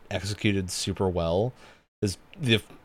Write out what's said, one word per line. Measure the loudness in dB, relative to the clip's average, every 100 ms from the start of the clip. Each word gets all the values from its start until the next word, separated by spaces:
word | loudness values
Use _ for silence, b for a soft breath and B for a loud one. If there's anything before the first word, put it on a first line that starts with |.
| -4
executed | -6 -4 0 0 0 -2
super | -4 -4 0 0
well. | 2 2 2 0 b b b b _
Is | -4 -4 -12 -6
the | 2 2 2 -10